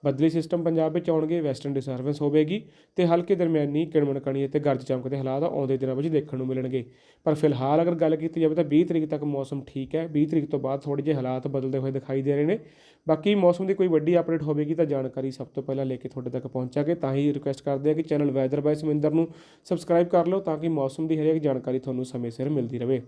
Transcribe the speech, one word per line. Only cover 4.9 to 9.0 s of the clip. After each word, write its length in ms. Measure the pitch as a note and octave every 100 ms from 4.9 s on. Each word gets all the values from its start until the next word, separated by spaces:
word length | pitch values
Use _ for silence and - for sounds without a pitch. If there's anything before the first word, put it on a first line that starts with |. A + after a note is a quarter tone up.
| C3 B2+
ਦੇ 100 | C#3
ਹਾਲਾਤ 240 | C3 C3+
ਆਉਂਦੇ 340 | E3 - C3+ C3
ਦਿਨਾਂ 180 | C3
ਵਿੱਚ 140 | C3 D#3
ਦੇਖਣ 300 | D#3 D3+ C3
ਨੂੰ 80 | B2+
ਮਿਲਣਗੇ। 380 | C3 B2+ B2+ A#2+ _ _ _
ਪਰ 100 | -
ਫਿਲਹਾਲ 480 | D3+ D3+ B2+ C3 D#3
ਅਗਰ 120 | E3+
ਗੱਲ 220 | E3+ D#3+ D#3
ਕੀਤੀ 240 | D#3+ D#3+
ਜਾਵੇ 140 | D#3+
ਤਾਂ 100 | D#3
ਵੀਹ 220 | D3+ D3 D#3
ਤਰੀਕ 240 | E3